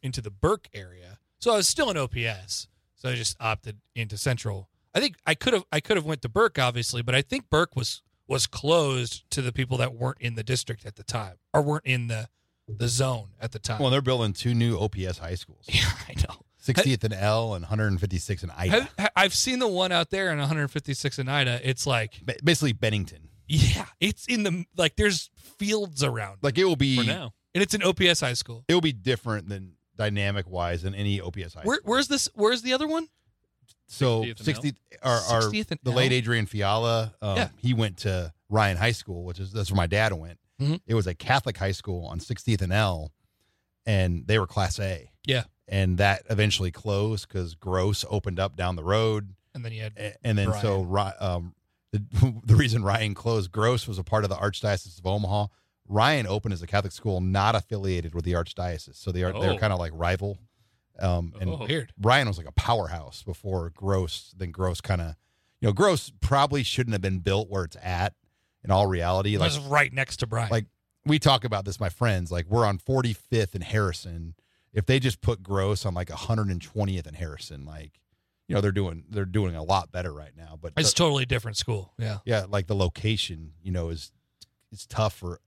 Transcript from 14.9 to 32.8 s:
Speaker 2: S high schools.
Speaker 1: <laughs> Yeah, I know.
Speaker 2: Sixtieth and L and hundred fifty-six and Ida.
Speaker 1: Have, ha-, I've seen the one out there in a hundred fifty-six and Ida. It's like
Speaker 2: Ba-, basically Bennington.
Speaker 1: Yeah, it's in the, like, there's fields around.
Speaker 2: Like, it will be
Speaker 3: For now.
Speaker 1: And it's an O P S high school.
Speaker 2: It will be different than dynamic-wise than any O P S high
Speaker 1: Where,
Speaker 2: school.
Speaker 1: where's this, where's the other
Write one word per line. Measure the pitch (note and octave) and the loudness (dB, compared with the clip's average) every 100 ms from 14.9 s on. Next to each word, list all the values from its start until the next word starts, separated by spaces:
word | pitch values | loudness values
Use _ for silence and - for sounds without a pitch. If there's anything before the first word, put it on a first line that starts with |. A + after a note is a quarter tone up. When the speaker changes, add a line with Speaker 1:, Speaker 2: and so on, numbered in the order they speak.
| G2 F#2 | -2 -6
Speaker 2:
S | F2 | -6
high | E2 | -6
schools. | F#2 - - - | -8 -10 -20 -2
Speaker 1:
<laughs> | |
Yeah, | - - - - | 2 2 -2 -6
I | - - | -2 -2
know. | - _ _ | -4 _ _
Speaker 2:
Sixtieth | - B2 C#3 B2+ | 0 4 4 4
and | A2 | 0
L | G2 G2+ A2 A2+ | 0 2 2 0
and | G2 | -4
hundred | E2+ G#2+ G#2+ F#2+ | -4 0 2 0
fifty-six | G2 F#2 - G2 | 0 -2 -4 -6
and | F2+ | -6
Ida. | C#2 F2+ | -4 2
Speaker 1:
Have, | G#3+ C4+ - | 2 2 -2
ha-, | G#3 | 0
I've | - F#3+ | 4 4
seen | - - B3+ | 4 0 2
the | B3 | 0
one | F3+ F#3 | 2 2
out | F3 E3+ | 2 0
there | F#3+ F#3+ | 0 0
in | D3+ | 0
a | C#3+ | 0
hundred | D#3 C#3+ | 0 0
fifty-six | D3+ - C#3 C#3+ - | -2 -4 -4 -4 -4
and | C3 | -2
Ida. | C#3+ C3 A#2+ | 0 2 0
It's | C3 C3 - | -2 -2 0
like | A#2+ A2 - | 0 0 -6
Speaker 2:
Ba-, | - B2 | -8 0
basically | D3 E3 C#3+ | 2 4 2
Bennington. | A2 A2+ G#2+ F#2 D2+ D#2+ _ - | 2 0 0 -4 -10 -20 _ -2
Speaker 1:
Yeah, | D#3 - - - - | 4 4 4 -2 -2
it's | G3 - - | -2 -2 -4
in | B3 | 0
the, | G3+ F3 E3+ F3+ | 0 -2 -6 0
like, | E3 - | 0 4
there's | G#3 E3+ - _ | 2 2 -6 _
fields | - - G3+ G#3+ G3+ C#3+ | -20 -8 -2 -2 -2 -2
around. | C#3 A#2 G2+ G2 | -2 -2 -6 -2
Speaker 2:
Like, | C#3+ C3 | -2 2
it | F#3 | 2
will | D#3 | 4
be | C#3 B2+ | 4 4
Speaker 3:
For | |
now. | A2+ F3+ C3 - _ | 2 -2 -6 -16 _
Speaker 1:
And | F3 | 0
it's | G3+ | 0
an | G#3+ | 2
O | F#3 | 0
P | F#3+ F3+ | 4 4
S | E3+ | 4
high | C3+ | 0
school. | B2 - A#2 B2 | -4 -6 -12 2
Speaker 2:
It | |
will | F3 | 4
be | D#3+ | 4
different | A#2+ G2 B2 A#2+ G#2+ F2 | 0 0 0 0 -4 -4
than | G2+ F#2 _ _ - | -10 -10 _ _ -4
dynamic-wise | G#2+ G#2 G2+ G2+ F2+ F2+ F2 F2 | -2 0 0 -2 -4 -2 -2 -2
than | F2+ | -4
any | G2 G2+ G2 | -4 -2 -2
O | F2 | -4
P | F2 | -10
S | E2+ | -12
high | - | -6
Speaker 1:
Where, | F3 C#4+ | -2 -2
Speaker 2:
school. | - | 0
Speaker 1:
where's | B3 C#4 | 0 2
this, | C#4 - | 0 -2
where's | - G#3 B3 | 2 2 2
the | A#3 | 0
other | C4 | -2